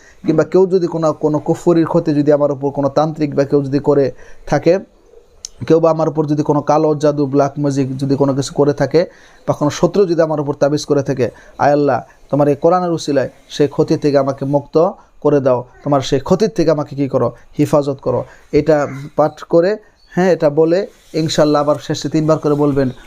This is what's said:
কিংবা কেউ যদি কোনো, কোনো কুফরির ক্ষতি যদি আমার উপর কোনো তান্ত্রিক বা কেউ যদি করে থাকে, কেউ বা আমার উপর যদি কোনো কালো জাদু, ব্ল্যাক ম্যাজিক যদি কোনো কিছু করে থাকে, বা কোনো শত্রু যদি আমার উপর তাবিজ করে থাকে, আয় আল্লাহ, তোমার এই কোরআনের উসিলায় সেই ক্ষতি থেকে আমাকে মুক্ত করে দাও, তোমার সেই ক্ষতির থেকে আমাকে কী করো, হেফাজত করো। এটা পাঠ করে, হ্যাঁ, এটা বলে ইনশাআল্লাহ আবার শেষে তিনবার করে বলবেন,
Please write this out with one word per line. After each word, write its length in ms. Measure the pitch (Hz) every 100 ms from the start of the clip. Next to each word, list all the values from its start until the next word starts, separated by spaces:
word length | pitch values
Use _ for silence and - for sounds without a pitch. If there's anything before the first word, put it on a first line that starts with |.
| - - -
কিংবা 180 | 160
কেউ 240 | 156 180 190
যদি 200 | 185 170
কোনো, 260 | 160 160
কোনো 260 | 147 151 151
কুফরির 460 | 156 160 175 165 160
ক্ষতি 260 | 170 165
যদি 180 | 147 147
আমার 200 | 147 147
উপর 180 | 135 139
কোনো 180 | 143 139
তান্ত্রিক 460 | 143 160 156 151 123
বা 80 |
কেউ 200 | 139 147
যদি 160 | 139 139
করে 320 | 147 143 131 - - - -
থাকে, 320 | 147 160 190 233 _ _ - _ _ - - 120
কেউ 120 | 160
বা 100 | 160
আমার 180 | 160 160
উপর 180 | 151 151
যদি 180 | 151
কোনো 180 | 151 147
কালো 340 | 139 147 156 147
জাদু, 300 | 147 147 139
ব্ল্যাক 280 | 143 139 147
ম্যাজিক 380 | 143 135 131 135
যদি 180 | 135 139
কোনো 180 | 139
কিছু 200 | 135 131
করে 200 | - 143
থাকে, 280 | 139 135 156 - - - - -
বা 60 |
কোনো 160 | 143 147
শত্রু 360 | - 170 190 190
যদি 160 | 170
আমার 180 | 160 151
উপর 140 | 143
তাবিজ 320 | - 143 147 -
করে 180 | 143
থাকে, 260 | 135 127 113 - - -
আয় 160 | 143
আল্লাহ, 260 | 147 143 123 - _ -
তোমার 180 | 139 143
এই 80 | 135
কোরআনের 360 | 165 180 175
উসিলায় 380 | 160 - 139 120 - _
সেই 180 | - 143
ক্ষতি 280 | - 156 156
থেকে 200 | 147 139
আমাকে 280 | 135 131 139
মুক্ত 300 | 143 131 156 180 226 _ -
করে 180 | 147 143
দাও, 240 | 131 123 117 -
তোমার 180 | 143 143
সেই 180 | 127 139
ক্ষতির 300 | - 185 220
থেকে 220 | - 160
আমাকে 240 | 151 139 135
কী 120 | 139
করো, 240 | 131 117 - - -
হেফাজত 380 | 147 151 143 127
করো। 220 | 127 117 120 - _
এটা 360 | 147 147 151 135 135 143 -
পাঠ 280 | 151 -
করে, 340 | - 170 180 214 - _ _
হ্যাঁ, 220 | - 185
এটা 180 | 160 156
বলে 380 | 147 160 180 208 - _
ইনশাআল্লাহ 480 | 160 160 - 151 147
আবার 140 | 147 139
শেষে 340 | - 147 147
তিনবার 280 | 156 156 151
করে 160 | 151
বলবেন, 360 | 147 147 139 131 -